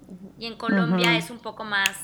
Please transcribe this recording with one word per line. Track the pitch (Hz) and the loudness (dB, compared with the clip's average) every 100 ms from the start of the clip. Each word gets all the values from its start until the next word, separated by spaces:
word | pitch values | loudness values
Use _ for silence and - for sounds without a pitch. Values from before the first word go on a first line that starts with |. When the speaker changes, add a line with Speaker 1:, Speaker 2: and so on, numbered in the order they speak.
| - | -20
Speaker 1:
Ujú. | 180 190 - | -18 -18 -12
Speaker 2:
y | 226 | -12
en | 220 | -6
Colombia | - 202 170 180 180 | 0 2 2 4 4
Speaker 3:
Ujú. | 170 | 4
Speaker 2:
es | 165 | 0
un | 240 | -10
poco | 220 208 | -12 -10
más | 220 202 196 196 | -2 2 2 0